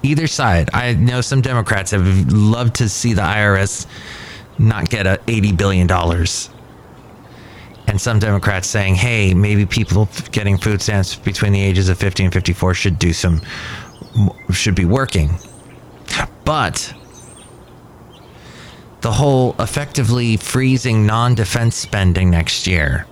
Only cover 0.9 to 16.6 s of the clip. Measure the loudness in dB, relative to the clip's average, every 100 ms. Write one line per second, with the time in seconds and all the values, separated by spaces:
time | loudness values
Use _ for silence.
0.9 | 2 2 0 0 0 0 0 0 -2 0
1.9 | 0 2 2 4 4 4 2 0 0 -2
2.9 | -2 -2 0 0 2 2 2 0 -4 -12
3.9 | -16 -18 -18 -18 -20 -16 2 2 2 -2
4.9 | 0 0 0 0 0 0 2 2 2 2
5.9 | 2 0 0 -2 -4 -10 -16 -20 -20 -20
6.9 | -20 -20 -20 -20 -20 -20 -20 -20 -8 -4
7.9 | -2 0 0 0 0 0 -2 -2 -2 0
8.9 | 0 0 0 2 2 2 2 0 -2 0
9.9 | 2 0 -4 -6 -4 0 0 0 -2 0
10.9 | 0 -2 -4 -6 -2 0 2 2 2 2
11.9 | 0 -2 0 0 0 -2 0 0 0 0
12.9 | 0 0 0 0 0 -2 -12 -12 -14 -16
13.9 | -20 -8 0 0 -2 -6 -2 0 0 2
14.9 | 2 0 0 0 -2 -8 -20 -20 -20 -20
15.9 | -20 -10 -6 -6 -6 -2 0